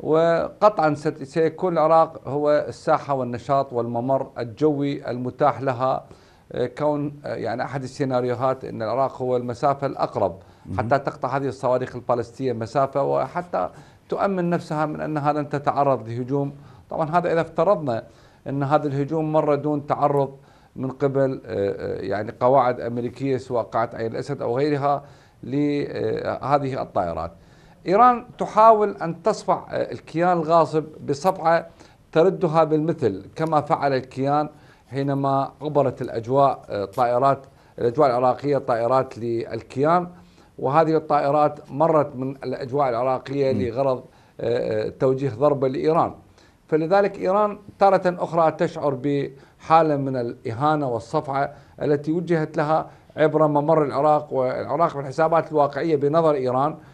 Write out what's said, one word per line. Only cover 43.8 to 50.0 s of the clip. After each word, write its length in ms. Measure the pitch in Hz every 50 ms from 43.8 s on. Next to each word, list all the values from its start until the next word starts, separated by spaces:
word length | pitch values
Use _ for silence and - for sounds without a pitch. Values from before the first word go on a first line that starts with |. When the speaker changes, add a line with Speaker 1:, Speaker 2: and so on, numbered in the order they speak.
| 139 135 131 120 - - _ _ _ _ _ -
Speaker 1:
آه، 460 | - 113 117 123 117 117 110 107 110
آه، 20 | -
توجيه 420 | - - 147 131 135 131 139 135
ضربة 380 | 110 107 139 147 147 135 135 131
لإيران. 460 | 131 147 151 156 160 170 135 101 85 - - - _ _ _ _ _ _ _ _
فلذلك 500 | 160 156 160 160 190 202 202 196 196 -
إيران 400 | 185 180 185 208 214 208 202 202 - - - _
تارة 240 | 202 196 190 185 185
أخرى 460 | 180 175 180 175 165 160 170 165 156 156
تشعر 460 | - 175 160 - 160 147 147 135 127 123
بحالة 920 | 143 143 143 139 - - - - - _ _ - - 160 165 160 156 147
من 200 | 139